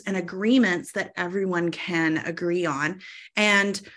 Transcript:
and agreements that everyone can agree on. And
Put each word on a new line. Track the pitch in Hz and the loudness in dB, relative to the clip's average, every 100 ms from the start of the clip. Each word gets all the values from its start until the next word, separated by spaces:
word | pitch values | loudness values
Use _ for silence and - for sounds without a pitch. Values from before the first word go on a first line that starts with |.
| 196 | -4
and | 190 | -4
agreements | 175 185 214 262 196 175 - | -6 -2 4 6 6 2 -4
that | 202 185 - | -6 -6 -4
everyone | 175 196 190 175 170 | -4 -2 0 0 -2
can | 165 - 165 160 156 | -4 -2 0 2 0
agree | - 170 175 180 165 | -2 -4 -2 0 0
on. | 139 151 190 - - - 214 | -2 -4 -4 -14 -20 -8 0
And | 208 202 202 196 - | 4 4 2 -2 -10